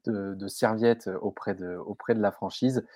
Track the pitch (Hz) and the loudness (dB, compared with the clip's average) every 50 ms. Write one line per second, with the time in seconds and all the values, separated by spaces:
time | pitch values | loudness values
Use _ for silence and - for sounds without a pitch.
0 | _ - 113 101 98 98 98 95 98 98 - - 131 113 110 107 117 117 117 117 | _ -2 -2 -2 -2 -4 -6 -6 -8 -8 -2 0 2 2 2 4 6 6 6 4
1 | - 98 92 92 - 104 - - - 107 95 92 92 90 90 90 - - 101 - | 2 -4 -6 -4 -4 -4 -4 -4 -4 -4 -4 -4 -6 -6 -8 -8 -8 -10 -10 -4
2 | - - 117 110 104 101 - - - 95 - - 123 131 131 120 - - - | 0 0 2 4 4 2 0 -2 -6 -8 -2 0 0 2 2 2 -2 -4 -8